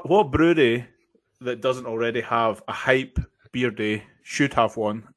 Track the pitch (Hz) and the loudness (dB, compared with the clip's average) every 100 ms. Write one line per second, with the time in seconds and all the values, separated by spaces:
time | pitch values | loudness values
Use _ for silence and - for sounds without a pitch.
0 | 143 196 160 147 165 160 120 120 120 _ | 4 2 2 2 2 4 4 2 -6 _
1 | _ _ _ _ 123 117 131 127 127 113 | _ _ _ _ -10 -4 -2 -2 -4 -2
2 | 117 117 - 117 113 101 - - - 131 | -2 -2 -2 0 0 -2 -8 -6 0 0
3 | 131 - - _ _ 127 123 104 107 107 | 0 -8 -8 _ _ -2 -2 -2 -4 -4
4 | - _ - - 139 120 113 - 104 110 | -8 _ -10 -2 0 2 0 0 -4 -6
5 | - | -12